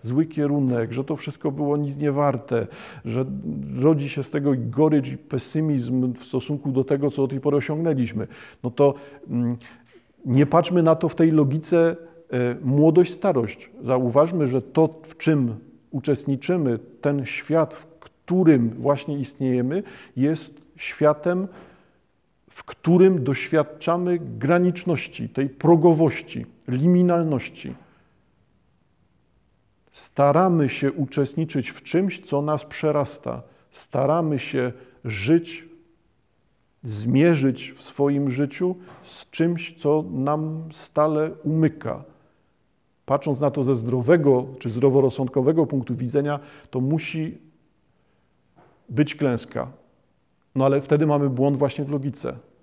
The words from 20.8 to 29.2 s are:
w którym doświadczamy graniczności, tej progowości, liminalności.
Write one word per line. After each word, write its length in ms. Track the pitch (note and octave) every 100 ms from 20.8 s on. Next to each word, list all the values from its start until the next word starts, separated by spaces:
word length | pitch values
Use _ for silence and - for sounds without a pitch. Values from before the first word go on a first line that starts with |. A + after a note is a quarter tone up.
| - - D3+ D3+ F3 F3+ F#3+ - - _ _ _ _ _ _ _ _
w 140 | -
którym 600 | - - - F3 F#3+ F3+
doświadczamy 960 | B2 C3 - D#3 D3+ - - F3 F3+ F3
graniczności, 1080 | C#3 A2+ C3+ F3 F3+ F3+ - D#3 - - A2+
tej 200 | - C#3
progowości, 960 | - D3+ E3+ E3+ D#3 D#3+ - - - - _ -
liminalności. 1080 | B2 D#3+ F3+ F3+ E3+ D#3+ C3+ - - - B2+ _ _ _ _ _ _ _ _ _ _ _ _ _ _